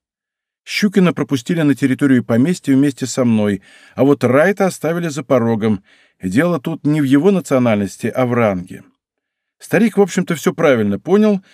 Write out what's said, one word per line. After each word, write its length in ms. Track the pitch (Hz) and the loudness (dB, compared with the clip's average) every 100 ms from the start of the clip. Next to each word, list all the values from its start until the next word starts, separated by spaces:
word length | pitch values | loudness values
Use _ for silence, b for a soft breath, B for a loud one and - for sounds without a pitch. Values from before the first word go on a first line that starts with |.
| _ _ _ _ _ _ | _ _ _ _ _ _
Щукина 480 | - - 208 196 175 | -10 -4 -2 2 0
пропустили 500 | 151 147 135 - 170 | 0 -4 -4 -4 -2
на 120 | 147 | 0
территорию 500 | 131 135 127 143 127 | 0 0 0 2 2
поместья 500 | - 117 151 180 - | 2 0 0 -2 0
вместе 320 | 135 143 135 127 | 2 0 -2 -6
со 180 | - | -2
мной, 380 | 120 110 104 98 b b b | 0 0 0 -2 b b b
а 100 | - | 0
вот 180 | 135 139 | 2 2
Райта 420 | 120 131 180 202 190 | 2 2 2 0 -4
оставили 420 | - 151 170 170 | -2 -6 -4 -6
за 140 | 131 | -8
порогом. 600 | 127 127 117 113 110 101 b b b b | -2 0 0 -2 -2 -4 b b b b
И 80 | 92 | -4
дело 320 | 104 175 160 | 0 0 -2
тут 260 | 170 156 147 | -6 -6 -2
не 140 | 151 | 0
в 40 | |
его 280 | 135 143 180 | 2 2 2
национальности, 760 | 190 - 135 120 104 98 - 120 | 0 0 0 2 0 -2 -6 -6
а 200 | - 123 | -2 -2
в 60 | |
ранге. 520 | 120 110 90 87 - - _ _ _ _ _ _ _ | 0 0 -2 -8 -16 -20 _ _ _ _ _ _ _
Старик, 380 | - 170 226 196 | -2 0 2 2
в 40 | |
общем-то, 360 | 196 - 175 165 | 0 0 -4 -4
все 180 | 185 | -4
правильно 460 | 151 160 120 101 98 | 0 2 2 0 -4
понял, 420 | - 202 214 196 b | 0 2 2 0 b